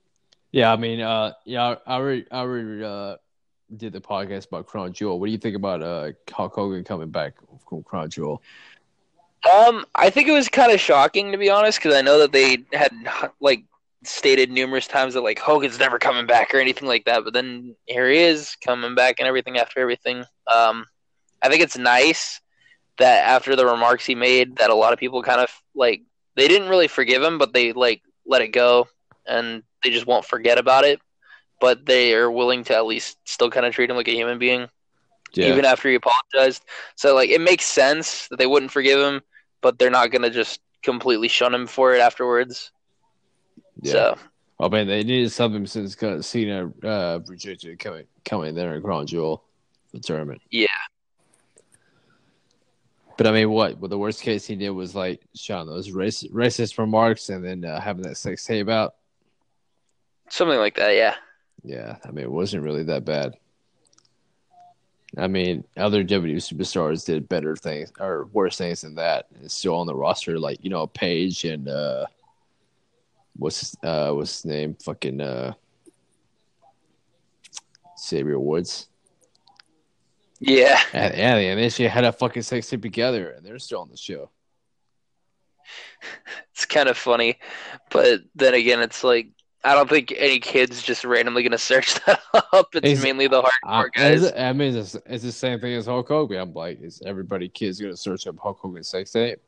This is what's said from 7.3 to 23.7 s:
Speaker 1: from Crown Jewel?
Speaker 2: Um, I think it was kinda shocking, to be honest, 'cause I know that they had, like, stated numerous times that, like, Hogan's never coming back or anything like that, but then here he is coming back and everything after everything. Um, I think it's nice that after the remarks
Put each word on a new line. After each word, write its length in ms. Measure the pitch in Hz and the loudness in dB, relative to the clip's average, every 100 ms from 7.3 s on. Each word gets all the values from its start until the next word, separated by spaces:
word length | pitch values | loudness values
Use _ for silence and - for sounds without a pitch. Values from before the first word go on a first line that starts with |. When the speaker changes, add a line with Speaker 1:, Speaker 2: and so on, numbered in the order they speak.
| - _ - _ | -10 _ -20 _
Speaker 1:
from 140 | 80 | -16
Crown 260 | - 90 78 | -12 -10 -10
Jewel? 320 | 80 76 76 _ - - _ _ _ _ _ _ _ 165 | -8 -8 -10 _ -20 -20 _ _ _ _ _ _ _ 6
Speaker 2:
Um, 320 | 196 233 226 - | 8 8 6 -2
I 160 | - 190 | 2 4
think 180 | 262 285 | 4 4
it 40 | |
was 180 | 294 247 | 4 2
kinda 260 | - 240 202 | 4 6 6
shocking, 520 | - 143 147 - 202 | 6 6 4 2 -4
to 40 | 196 | 0
be 140 | 202 | 2
honest, 280 | 202 214 214 | 4 4 2
'cause 140 | - | 2
I 80 | 139 | 4
know 160 | 135 147 | 6 6
that 140 | 147 | 6
they 340 | 135 135 123 127 | 6 4 2 -2
had, 180 | 143 139 117 117 - 147 - | 0 0 0 -8 -6 -8 0
like, 240 | 143 120 - _ _ _ | 2 2 -2 _ _ _
stated 460 | - - 139 131 131 | -14 -2 4 4 4
numerous 380 | 127 131 131 - | 0 -2 -2 -2
times 260 | 139 131 | -2 0
that, 80 | 127 | -2
like, 160 | 110 110 | -2 0
Hogan's 400 | - 151 139 120 | 2 2 2 0
never 220 | 135 120 | 0 2
coming 260 | - 123 120 | 0 0 2
back 260 | 120 107 | 4 4
or 60 | 135 | 2
anything 300 | 131 - 135 | 0 -2 -2
like 180 | 117 - | -2 2
that, 180 | 117 | 0
but 100 | 107 | 0
then 420 | 120 127 123 123 117 - | -4 -4 -8 -16 -16 -8
here 240 | 123 127 | 0 4
he 80 | 151 | 6
is 400 | 170 156 147 - - | 4 2 -4 -8 -4
coming 300 | 123 120 123 | -4 -2 0
back 240 | 127 120 | 0 2
and 80 | 131 | -2
everything 320 | 131 127 127 | -2 -2 -4
after 200 | 117 127 | -2 -2
everything. 460 | 127 123 - 123 123 _ - | -2 -4 -6 -8 -10 _ -2
Um, 360 | 113 113 113 110 _ _ _ _ _ | 2 2 0 -8 _ _ _ _ _
I 60 | 131 | 0
think 120 | 160 | 2
it's 160 | 165 127 | 0 0
nice 640 | 123 123 151 160 - - _ _ _ _ _ - | 2 4 4 2 -4 -12 _ _ _ _ _ 4
that 260 | 127 110 | 6 6
after 320 | 90 127 135 135 | 6 4 4 4
the 120 | |
remarks 360 | 123 | 4